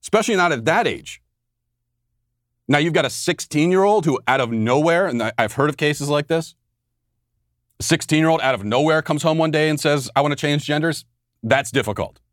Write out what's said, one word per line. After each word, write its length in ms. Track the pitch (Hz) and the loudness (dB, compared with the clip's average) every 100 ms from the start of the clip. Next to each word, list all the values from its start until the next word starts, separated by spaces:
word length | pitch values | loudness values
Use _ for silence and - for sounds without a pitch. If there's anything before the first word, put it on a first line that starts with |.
Especially 360 | - 214 214 202 | 0 0 2 2
not 160 | 175 | 2
at 120 | 143 | 2
that 220 | 110 180 202 | 0 0 0
age. 340 | 87 - - _ _ _ _ _ _ _ _ _ _ _ _ _ _ - | -4 -12 -20 _ _ _ _ _ _ _ _ _ _ _ _ _ _ -2
Now, 120 | 143 | 0
you've 160 | 165 | 2
got 100 | 170 | 0
a 60 | 139 | 0
sixteen-year-old 960 | - - 170 - 147 165 185 196 208 156 | -2 -4 -4 -4 -2 2 2 2 2 0
who 120 | 131 - | -2 0
out 140 | 135 | 0
of 100 | 120 | 0
nowhere, 560 | 113 110 131 160 170 190 | -2 0 2 2 0 0
and 160 | 120 | -2
I, 100 | 113 113 | -4 -2
I've 160 | 113 | -4
heard 160 | - 147 | 0 -2
of 80 | 143 | 0
cases 320 | 151 147 143 | -2 -2 -2
like 200 | 147 147 | -2 -2
this, 260 | 165 160 - _ _ _ _ _ _ _ _ _ _ _ _ | -4 -4 -16 _ _ _ _ _ _ _ _ _ _ _ _
a 40 | |
sixteen-year-old 580 | - 170 - 156 160 160 | -2 -2 2 2 2 2
out 140 | 131 | 0
of 100 | 120 | -2
nowhere 380 | 101 120 151 156 | 0 0 2 2
comes 200 | 156 151 | 0 -2
home 140 | 160 160 | 0 2
one 140 | 160 | 2
day 180 | 151 156 | 2 0
and 100 | 151 | 0
says, 320 | 151 147 127 139 | 0 0 0 0
"I 60 | |
wanna 140 | 143 143 | 0 0
change 280 | 147 147 | 0 -2
genders." 400 | 143 147 160 151 - _ _ _ | 0 -2 0 -4 -10 _ _ _
That's 280 | 113 131 - | 0 0 2
difficult. 500 | 135 113 101 80 _ _ | -2 -2 -4 -6 _ _